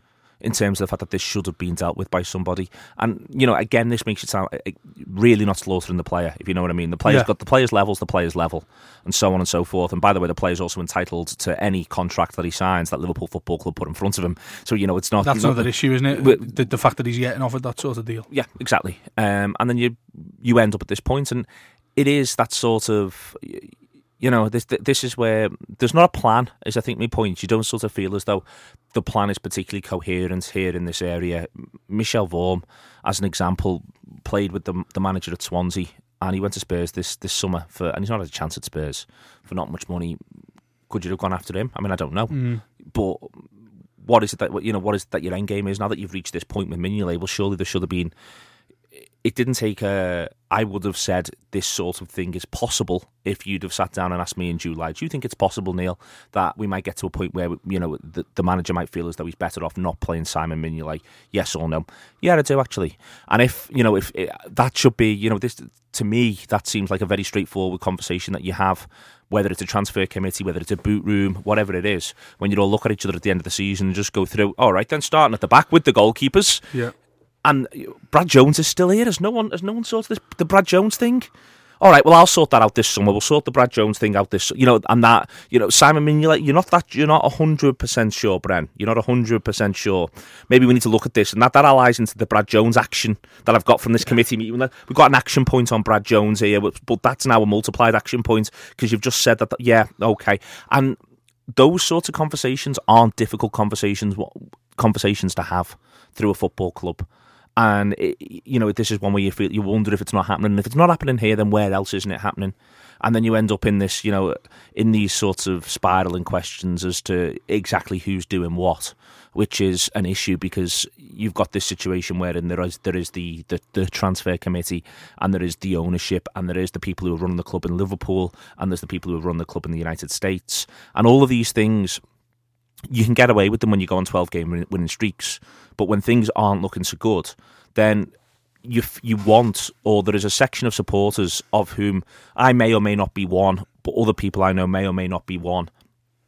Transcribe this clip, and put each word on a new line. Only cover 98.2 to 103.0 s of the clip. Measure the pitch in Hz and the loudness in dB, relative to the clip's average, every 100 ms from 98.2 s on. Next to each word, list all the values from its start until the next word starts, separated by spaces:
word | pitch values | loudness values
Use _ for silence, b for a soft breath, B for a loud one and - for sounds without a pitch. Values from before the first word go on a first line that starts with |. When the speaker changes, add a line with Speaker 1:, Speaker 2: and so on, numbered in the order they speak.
Speaker 1:
point | 113 110 107 B B B | 2 2 0 B B B
'cause | 113 | -2
you've | 110 | 0
just | 127 - | -2 0
said | 123 113 | 2 2
that, | 113 | 0
that, | - | -2
yeah, | 120 113 107 - | 4 4 4 0
okay. | 110 104 - 101 B B B | 0 0 2 0 B B B
And | 135 135 - _ _ _ _ - | 2 2 -2 _ _ _ _ -2
those | 123 135 180 | 6 6 6
sorts | - 170 - | 0 0 -2
of | - | -2
conversations | 156 156 131 131 - 135 - | -4 -2 -4 -4 -4 -2 6
aren't | 113 | 8